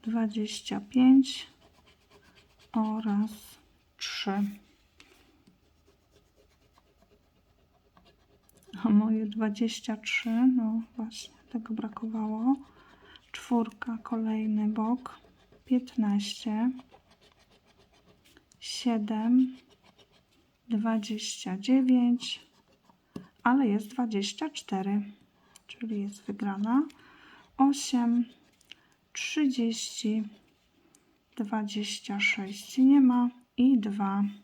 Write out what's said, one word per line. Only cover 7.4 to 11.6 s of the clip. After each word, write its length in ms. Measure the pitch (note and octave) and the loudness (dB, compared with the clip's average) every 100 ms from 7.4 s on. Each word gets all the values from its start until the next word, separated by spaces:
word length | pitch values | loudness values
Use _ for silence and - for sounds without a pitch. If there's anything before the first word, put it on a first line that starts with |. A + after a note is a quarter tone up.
| _ _ _ _ _ _ _ _ _ _ _ _ - F#3+ | _ _ _ _ _ _ _ _ _ _ _ _ -20 -6
A 60 | A3 | 4
moje 360 | G#3 G#3+ A3 G#3+ | 4 4 0 -2
dwadzieścia 720 | G#3+ A3 G#3 A3+ - - G#3+ | -4 -4 -2 -4 -4 -8 -8
trzy, 320 | - - A#3 | -4 -4 -2
no 520 | A3+ B3+ B3+ A3+ A3+ A3+ - | 4 4 4 0 -4 -6 -10
właśnie, 400 | A3 - - _ _ | -12 -12 -20 _ _
tego 220 | A#3+ | -10